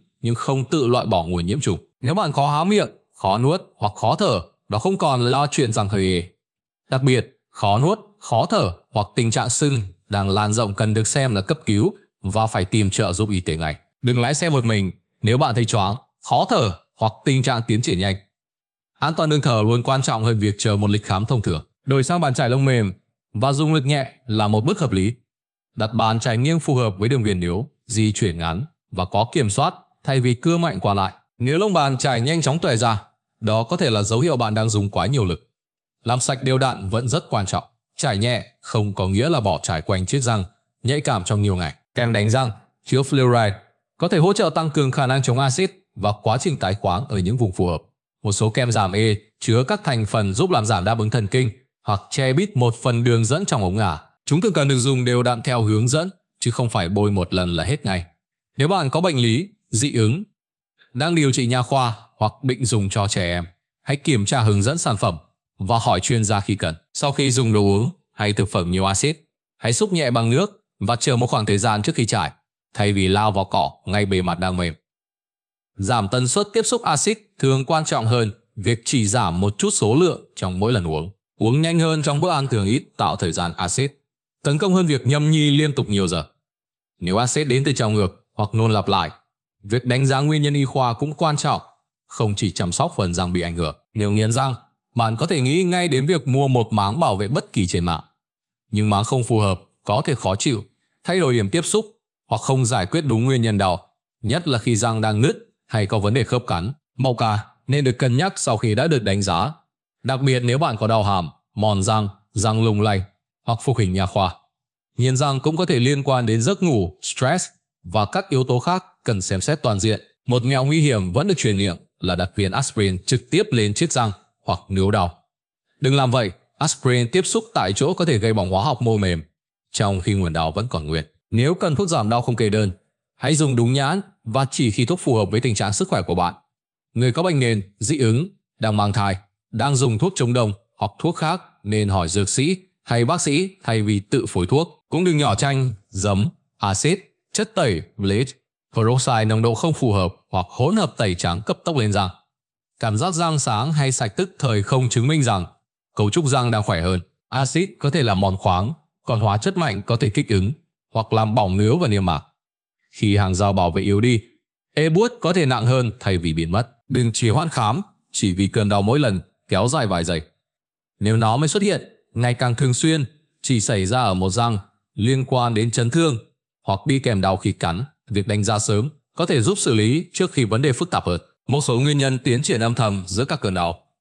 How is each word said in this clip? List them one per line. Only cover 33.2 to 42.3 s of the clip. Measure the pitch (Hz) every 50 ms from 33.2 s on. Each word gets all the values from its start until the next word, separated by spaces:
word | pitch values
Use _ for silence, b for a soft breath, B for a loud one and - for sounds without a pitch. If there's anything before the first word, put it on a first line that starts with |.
| _ _ _ -
đó | 110 107 107 113 117
có | - 175
thể | 175 180 131
là | 110 104 101
dấu | 98 113 117
hiệu | 151 175 147
bạn | 120 120 107 107
đang | 110 110 113
dùng | 104 104 101 98
quá | - 95 85
nhiều | 104 143 135 104
lực. | 90 82 - _ _ _ _ _ _ _ _ _ _ _ _ -
Làm | 113 123 127
sạch | - - 139 127 131
đều | 139 131 131
đặn | 135 131 - - 107 92
vẫn | 95 110 131 117
rất | 139 175 - -
quan | - 110 98
trọng. | - - 80 - _ _ _ _ _ _
Chải | - - 139 107 98
nhẹ | 110 123 123 104 - - _ _
không | - - - 113 104 104 95
có | - 95 92
nghĩa | 98 101 123 165
là | 170 135
bỏ | 110 101 82 80 -
chải | - 90 80 -
quanh | - 101 92 90
chiếc | - - 143
răng | 123 120 113 104 90 - _ _ _ _ _ _ -
nhạy | 110 143 151
cảm | 147 156 127 98 90
trong | - 113 104 104
nhiều | 101 92
ngày. | 92 87 76 - _ _ _ -
Kem | - 120 117 113
đánh | 107 104 107